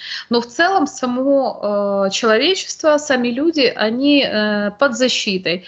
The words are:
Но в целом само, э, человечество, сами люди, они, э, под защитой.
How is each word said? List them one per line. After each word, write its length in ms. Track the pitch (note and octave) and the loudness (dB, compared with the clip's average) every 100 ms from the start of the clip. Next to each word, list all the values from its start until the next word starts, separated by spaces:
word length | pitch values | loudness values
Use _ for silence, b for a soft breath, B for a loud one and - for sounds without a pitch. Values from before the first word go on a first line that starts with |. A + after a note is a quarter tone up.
| B B B | B B B
Но 120 | A#3 | -2
в 60 | A#3+ | -2
целом 420 | - E4+ G4 C#4+ | 0 2 2 0
само, 1160 | - B3+ B3 C4+ C#4 B3 - G#3 G3+ G3+ G3 G3 | -4 -4 -2 2 2 0 -4 -4 -2 0 0 0
э, 20 | |
человечество, 880 | F#3+ A#3 A3 D4 F#4+ - - D#4+ D4 | 0 2 2 2 0 -6 -2 2 2
сами 300 | D4 C4 A#3+ | 2 0 0
люди, 440 | A#3+ D#4+ D4+ B3 - | 0 0 2 0 0
они, 480 | G#3+ A#3+ C#4+ C#4+ B3 | -2 0 2 4 2
э, 420 | G#3+ G#3+ G#3 G#3 G3+ | 0 0 0 -2 0
под 160 | C#4 A3+ | 0 2
защитой. 680 | B3+ - - F#3+ F3 F3+ | 0 0 -2 -2 -2 -4